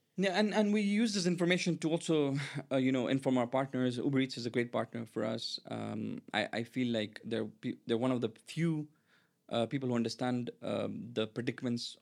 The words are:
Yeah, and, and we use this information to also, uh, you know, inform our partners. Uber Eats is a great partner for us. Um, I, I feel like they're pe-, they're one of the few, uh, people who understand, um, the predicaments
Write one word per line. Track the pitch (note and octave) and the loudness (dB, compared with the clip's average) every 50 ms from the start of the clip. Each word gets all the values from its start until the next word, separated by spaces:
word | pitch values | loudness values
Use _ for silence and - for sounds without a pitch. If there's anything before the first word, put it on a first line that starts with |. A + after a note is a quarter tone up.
| _ _ _ | _ _ _
Yeah, | F#3 F#3+ G3 F3 G3+ | -2 0 2 2 2
and, | G#3+ G#3 F3+ | 2 4 4
and | G#3+ G#3+ G3+ | 4 4 4
we | G#3 G#3+ | 4 2
use | G#3 G3+ G#3 G#3+ A#3+ A3+ | 2 2 2 2 2 2
this | G3 G3+ E3+ | 2 2 2
information | F3+ F3+ F3+ F3 E3+ F3+ F3+ - F3 D#3+ - | 2 2 4 4 2 2 2 2 2 0 2
to | E3 D#3 | 2 0
also, | D#3+ E3 - - D#3+ D3+ C#3+ C#3 C3+ D3 C#3 - - C#3+ - - | 0 0 2 2 4 4 4 4 2 0 -2 -4 -6 -8 -4 0
uh, | C3+ | 2
you | C3+ B2+ C3 | 2 4 4
know, | C3 B2+ A#2 D#2 | 4 2 2 2
inform | C3 C3 - C3+ B2+ | 2 2 2 2 4
our | B2 A#2 | 4 2
partners. | A#2+ - C3 C3+ C3+ - B2+ B2+ B2+ A#2+ B2 | 2 0 0 0 0 0 0 0 2 2 0
Uber | - C#3+ C#3 C3 | 0 2 2 2
Eats | C3+ C3 - B2 | 2 0 -2 -4
is | A#2 | -6
a | A#2 | -2
great | A#2 B2 A#2+ A#2+ | 0 0 0 0
partner | - A2+ A2+ - - A#2+ A2+ | 0 -2 -2 -2 -6 -10 -10
for | - - A2+ A2+ | -6 -4 -2 -2
us. | A2+ A#2 A2+ - - - - - - | -2 -2 -4 -6 -6 -8 -10 -8 -8
Um, | A#2 A2 A2 G#2+ G#2+ A2 A2 G#2+ G2+ - - - | -8 -6 -6 -6 -6 -6 -6 -6 -6 -8 -8 -2
I, | - G#2+ - - | -2 0 0 0
I | - A2 | -2 -4
feel | A#2 - - C3 B2+ A#2+ | -6 -4 -2 -2 0 0
like | A#2 A2 A2 A#2 - - - | 0 0 -2 -2 -6 -10 -8
they're | A2 A#2 A2 A2 | -4 -4 -2 -4
pe-, | G#2+ - _ - B2 - - _ | -4 -8 _ -8 -8 -8 -6 _
they're | - A#2 A2 | -2 0 2
one | B2+ C3 | 2 2
of | B2+ A#2+ | 0 0
the | - G#2+ - - _ | -2 -4 -6 -10 _
few, | - - D#3 E3+ E3+ D#3+ D3+ D3 - _ _ _ _ _ _ _ _ _ _ _ - | -10 -4 -2 0 0 0 -2 -4 -8 _ _ _ _ _ _ _ _ _ _ _ -4
uh, | - A#2 A2+ | -2 -2 0
people | A2+ D3 C3 C3 B2 | 0 -2 -2 -2 0
who | A#2+ | 0
understand, | A#2+ A2+ A#2 - - B2+ B2+ B2 B2 A#2+ - - _ | 0 0 -2 -2 -2 -2 -2 0 -2 -2 -6 -8 _
um, | - - G#2+ G#2 G#2+ G#2+ G#2 - - A#2 | -6 -4 -2 -2 -2 -4 -4 -8 -10 -6
the | A#2+ G#2+ A2 | -2 -2 -2
predicaments | G#2+ - B2 A#2+ C3+ B2 - C3 B2 A#2+ A#2+ - - - - | -2 -4 -4 -4 -4 -4 -2 -2 -2 -2 -2 -4 -8 -10 -10